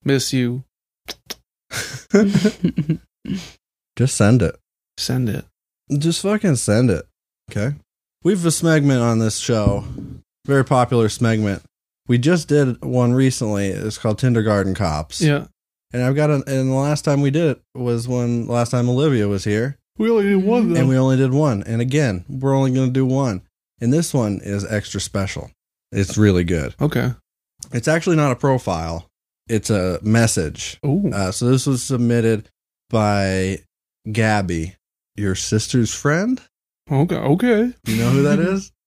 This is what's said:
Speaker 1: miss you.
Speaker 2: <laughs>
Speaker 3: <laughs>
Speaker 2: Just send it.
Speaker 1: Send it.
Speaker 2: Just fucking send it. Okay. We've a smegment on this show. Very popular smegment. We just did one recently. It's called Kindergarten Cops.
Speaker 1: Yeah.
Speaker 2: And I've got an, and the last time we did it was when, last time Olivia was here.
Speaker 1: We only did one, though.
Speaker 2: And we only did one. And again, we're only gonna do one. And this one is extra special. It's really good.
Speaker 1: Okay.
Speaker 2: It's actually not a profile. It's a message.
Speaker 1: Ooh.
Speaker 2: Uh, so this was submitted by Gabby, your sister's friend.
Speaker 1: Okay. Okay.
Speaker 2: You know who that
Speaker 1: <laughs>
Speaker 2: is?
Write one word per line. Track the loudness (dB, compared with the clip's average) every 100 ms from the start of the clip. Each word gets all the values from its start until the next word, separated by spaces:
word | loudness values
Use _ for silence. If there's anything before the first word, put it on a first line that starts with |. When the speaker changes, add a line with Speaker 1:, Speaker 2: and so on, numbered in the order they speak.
Speaker 1:
miss | -2 0 0
you. | -2 -2 -4 -10 _ _ _ -18 -18 -16 -20 _ _ -14
Speaker 2:
<laughs> | -10 -10 -12 2
Speaker 3:
<laughs> | 4 4 2 0 -2 -4 -2 -4 -4 _ _ -8 -8 -10 -20 _ _ _ -2
Speaker 2:
Just | 0 2
send | 4 4
it. | 2 -4 _ _ _ -10
Speaker 1:
Send | -6 -2 -2
it. | -4 -8 _ _ _ -6 -2
Speaker 2:
Just | 0 -2
fucking | -2 0 0 0
send | 2 2 4
it. | 2 -4 _ _ _ -12
Okay. | -6 -4 -6 _ _ _ _
We've | 0 2 0
a |
smegment | 0 2 4 4 4
on | 2 2
this | 0 -2
show. | -2 0 0 -2 -6 -12 -14 -18 _ _ -2
Very | 0 2
popular | 2 2 2 0
smegment. | 0 0 0 0 -4 -10 _ _ _ 0
We | 2
just | 2 0 2
did | 2 2 -2
one | -2 0 2
recently. | 4 2 0 -2 -2 -2
It's | -4 -6 -4
called | -4 0
Kindergarten | 0 2 2 2 0
Cops. | -2 -2 -2 -6 -2
Speaker 1:
Yeah. | 0 0 -4 _ _ _ _
Speaker 2:
And | -4
I've | -2 0
got | 0
an, | 0 -2
and | -2 0
the | 0
last | 0 -2
time | 0 0
we | 2
did | 2 0 -2
it | _ -8
was | -4 -4 -2
when, | -2 0 -2 -2
last | -2 0
time | 0 0
Olivia | 2 2 2 0
was | -2
here. | -2 -2 -2 -8 _ -4
Speaker 1:
We | 0
only | 2 2
did | 2
one, | 2 2 2
though. | 2
Speaker 2:
And | 2
we | 4
only | 2 2
did | 2
one. | 2 0 0
And | -2 -4
again, | -2 0 0 -2 -8
we're | -6 -2 0
only | 2
gonna | 0 0
do | 0 0
one. | 0 0 -4 -10 _ _ -6
And | 0
this | 0 0
one | 0 0 -2
is | -4 -6 -4
extra | -4 -4 -8
special. | -6 -6 -6 -8 -14 _ _ _ _
It's | -4 -2 4
really | 4 4 2
good. | -2 -4 -4
Speaker 1:
Okay. | -2 0 -4 -6 _ _ _ -20 -10
Speaker 2:
It's | -6 -2
actually | -2 0 2
not | 0
a | 0
profile. | 0 0 -2 -4 -4 -8 -12 _ _ _ -4
It's | -4 0
a | 0 0 -2
message. | 0 2 2 0 -4 -6 -12 -8 -2
Speaker 1:
Ooh. | 0 0
Speaker 2:
Uh, | -2 -4
so | -2 0
this | 2 0
was | -2
submitted | -2 -2 0 2 2 0 -4 _ _ _ -4
by | 0 2 2 0 0 -2 -4 _ _ _ _ -8
Gabby, | 0 2 2 0 -4 -6 -10 _ _ _ -6
your | -4 -4
sister's | -2 -2 0 0 -2
friend. | -2 -2 -2 -2 -4 -6 _ _ _ -4
Speaker 1:
Okay. | 0 0 0
Okay. | 0 2 2 2 0 -4 -4
Speaker 2:
You | 0
know | 2
who | 2
that | 2 2
Speaker 1:
<laughs> | 0
Speaker 2:
is? | -2 -6 _